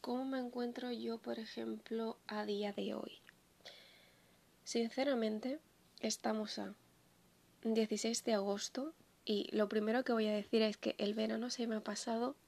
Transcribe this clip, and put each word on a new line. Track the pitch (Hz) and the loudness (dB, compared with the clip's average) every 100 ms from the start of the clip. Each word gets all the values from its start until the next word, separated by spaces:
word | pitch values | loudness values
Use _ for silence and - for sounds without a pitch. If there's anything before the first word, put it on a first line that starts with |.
| - | -2
¿Cómo | 247 | -2
me | 262 262 | 0 -2
encuentro | 247 247 240 240 247 | -2 -2 -2 -2 -4
yo, | 233 226 226 | -4 -4 -4
por | 233 226 | -4 -6
ejemplo, | 220 - 226 220 - 226 226 - - | -6 -6 -4 -6 -2 -2 -2 -4 -6
a | 214 208 | -4 -2
día | 202 208 | 0 0
de | 202 196 | -2 -2
hoy? | 208 - - - - _ - - - - - - - - - _ - | -2 -6 -10 -20 -20 _ -20 -20 -20 -20 -20 -20 -20 -20 -20 _ -18
Sinceramente, | - 233 226 262 285 247 220 214 254 302 - - - - | -4 0 0 0 2 2 2 0 -2 -6 -8 -20 -20 -4
estamos | 226 - 226 214 214 - | -4 0 0 0 -2 -4
a | 196 208 - - - - - _ - - | -8 -10 -20 -20 -20 -20 -20 _ -20 -4
dieciséis | 226 220 220 214 226 233 | 2 2 2 2 0 0
de | - | 2
agosto | 214 196 202 - - 294 - - _ - | 2 2 0 -2 -4 -6 -10 -20 _ 0
y | 208 - | 0 2
lo | 214 208 | 2 4
primero | 214 214 240 262 | 2 2 2 4
que | |
voy | 233 214 | 2 4
a | |
decir | 214 202 226 | 2 2 4
es | 220 208 | 4 2
que | 220 - | -2 0
el | 208 | 0
verano | 220 220 220 247 | 2 0 0 -2
se | 247 233 | -2 -2
me | 214 | 0
ha | |
pasado | 214 202 - 226 247 285 | -2 -4 -2 0 0 -4